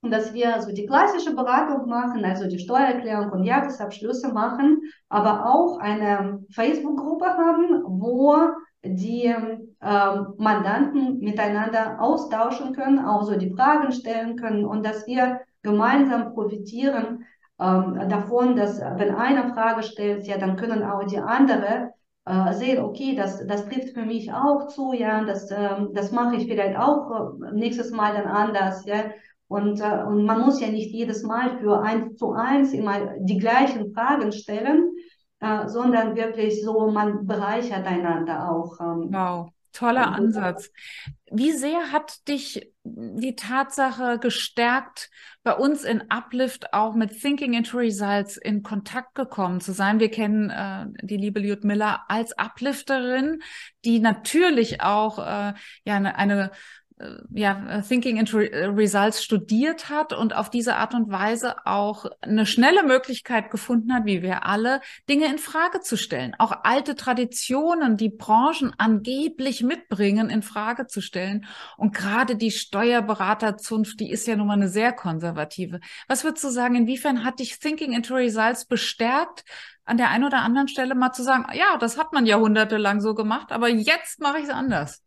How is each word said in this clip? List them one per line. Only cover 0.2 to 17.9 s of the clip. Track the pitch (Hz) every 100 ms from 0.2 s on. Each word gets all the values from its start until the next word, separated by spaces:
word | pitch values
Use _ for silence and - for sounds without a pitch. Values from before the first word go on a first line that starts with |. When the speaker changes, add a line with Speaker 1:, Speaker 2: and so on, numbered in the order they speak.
| 220
Speaker 1:
wir | 220 233 226
so | 202
die | 190 208
klassische | 277 403 370 302 233
Beratung | 254 269 302 269 247
machen, | 240 247 226 185
also | 190 190
die | 180
Steuererklärung | - 247 269 247 233 214 208
und | 190
Jahresabschlüsse | 196 262 285 - 202 - 220 254 269
machen, | 220 226 240 277 311 - - _
aber | 208 220 214 226
auch | 320 349 -
eine | 208 214 214 202 196 202 -
Facebook-Gruppe | - 233 311 294 269 285 330 370
haben, | 359 330 320 349 320 -
wo | 185 226 247 285 294 330 - - _
die, | 185 185 214 233 240
ähm, | 226 220 226 - _ 196 202 196 202 196 -
Mandanten | 214 202 185 220 285 285 254 262
miteinander | 202 208 208 208 220 226 220 -
austauschen | 240 320 - 220 240 262 277
können, | 262 269 277
auch | - 208
so | 208 190
die | 185
Fragen | 180 269 302 277
stellen | 247 226 226 226 233
können | 233 214 208
und | 214 214
dass | 214 -
wir | 254 254 254 - _
gemeinsam | 208 208 226 277 269 233 220
profitieren, | 220 208 208 - 226 277 247 220 240 - _ _ _
ähm, | 185 185 190